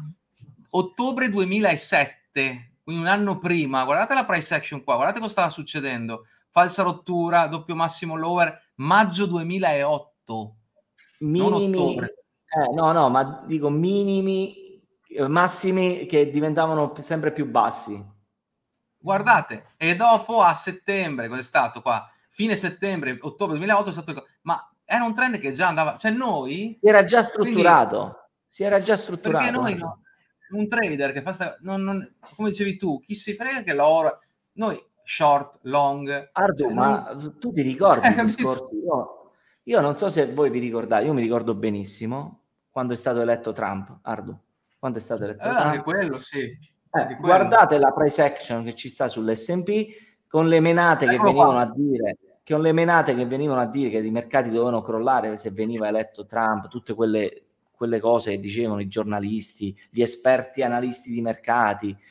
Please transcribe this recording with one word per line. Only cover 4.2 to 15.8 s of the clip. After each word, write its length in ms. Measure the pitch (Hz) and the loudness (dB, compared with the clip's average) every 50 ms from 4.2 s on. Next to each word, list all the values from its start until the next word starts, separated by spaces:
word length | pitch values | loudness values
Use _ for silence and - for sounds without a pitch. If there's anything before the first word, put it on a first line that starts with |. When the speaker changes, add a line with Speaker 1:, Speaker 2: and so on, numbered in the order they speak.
| 240 | 0
Speaker 1:
price 300 | 208 190 165 156 - 170 | 0 -2 -2 -2 -2 -4
action 280 | 151 - - 151 139 123 | -4 -6 -6 -12 -12 -4
qua, 120 | - 131 | -2 -2
guardate 240 | 120 131 165 208 233 | 0 0 -2 -2 -4
cosa 120 | 220 214 | -6 -6
stava 180 | 208 - 180 165 | -2 -2 -2 -2
succedendo, 760 | 156 - 147 - - 156 139 139 127 120 117 113 113 113 - _ _ _ _ _ | -2 -8 -12 -10 -8 -6 -6 -6 -6 -6 -8 -8 -10 -12 -14 _ _ _ _ _
falsa 340 | _ 170 180 180 175 - 190 | _ 2 2 2 2 0 -2
rottura, 640 | 180 175 180 - - 180 175 170 170 170 170 165 151 | -2 -2 -6 -8 -6 -4 -2 -2 2 2 2 2 2
doppio 280 | 156 165 156 - 170 | -2 -8 -8 -8 -4
massimo 400 | 160 165 165 - - - 165 160 | -4 -2 -4 -4 -6 -8 -8 -8
lower, 560 | 160 160 170 175 175 170 156 - - _ _ _ | -6 -4 -2 0 0 0 0 -2 -10 _ _ _
maggio 500 | - 131 151 180 208 220 196 170 180 202 185 | -8 -2 2 4 4 4 4 0 -2 -2 -2
duemilaotto, 840 | 175 170 160 170 180 196 190 170 151 143 143 143 151 143 - _ _ _ _ - 113 110 107 107 - _ _ _ _ _ _ _ _ _ _ _ _ _ | -2 -4 -4 -4 -4 -2 0 0 0 0 0 0 -2 -2 -4 _ _ _ _ -10 -10 -10 -10 -10 -14 _ _ _ _ _ _ _ _ _ _ _ _ _
non 120 | 156 151 151 180 190 208 | -4 -2 0 2 2 2
Speaker 2:
Minimi, 260 | 208 202 202 196 190 185 | 2 2 0 0 0 2
Speaker 1:
ottobre. 280 | - - - - 175 - - - _ _ _ _ _ _ | 0 0 0 -2 -6 -8 -10 -14 _ _ _ _ _ _
Speaker 2:
eh, 260 | - 156 147 123 127 | -2 0 0 0 0
no, 180 | 160 160 160 165 | 2 2 4 4
no, 160 | 170 151 127 | 4 4 4
ma 340 | 123 131 131 139 147 - - | 4 2 2 0 -4 -12 -8
dico 240 | - 160 156 143 147 | -6 -6 -2 -2 0
minimi, 1120 | 143 151 165 185 196 202 202 196 196 190 190 196 190 190 190 196 - - - - - - _ _ _ _ _ _ | 0 0 0 0 0 0 0 0 0 0 0 0 -2 -2 -4 -6 -8 -14 -20 -20 -20 -20 _ _ _ _ _ _
eh, 200 | - - 139 135 | -4 -2 -2 2
massimi 760 | 151 175 180 175 - - - 185 185 185 | 4 4 2 2 2 0 0 0 2 2